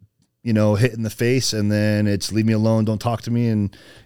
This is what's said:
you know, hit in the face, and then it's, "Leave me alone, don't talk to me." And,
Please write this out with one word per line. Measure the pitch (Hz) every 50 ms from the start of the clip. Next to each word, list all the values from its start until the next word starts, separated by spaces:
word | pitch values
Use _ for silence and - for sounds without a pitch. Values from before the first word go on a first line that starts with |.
| - _ _ _ _ _ _ _ -
you | 120
know, | 110 107 107 107 104
hit | 101 113 123
in | - 117
the | 110 107
face, | - - 120 120 131 131 117 -
and | 110 107 104 104
then | 104 104 104 107 104 104 104
it's, | 104 104 95 - -
"Leave | 95 110 110
me | 110
alone, | 113 107 110 110 113 110 110
don't | 110 110 101
talk | - 123 117 -
to | - 120
me." | 117 120 120 117
And, | 110 107 101 95 - - - - - - -